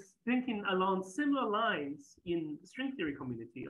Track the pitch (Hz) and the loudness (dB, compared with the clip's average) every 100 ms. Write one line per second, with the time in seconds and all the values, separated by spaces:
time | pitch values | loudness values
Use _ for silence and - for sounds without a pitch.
0 | - _ 226 254 254 208 202 185 190 190 | -4 _ 0 2 2 -2 2 2 4 2
1 | - - 294 277 226 208 226 170 143 147 | 0 0 2 4 2 2 2 2 -2 -6
2 | - - 175 170 156 147 - - 269 - | -12 -14 -2 -2 -2 -8 -12 -6 -6 -2
3 | 160 139 131 117 113 127 139 | -4 -4 -6 -6 -8 -10 -10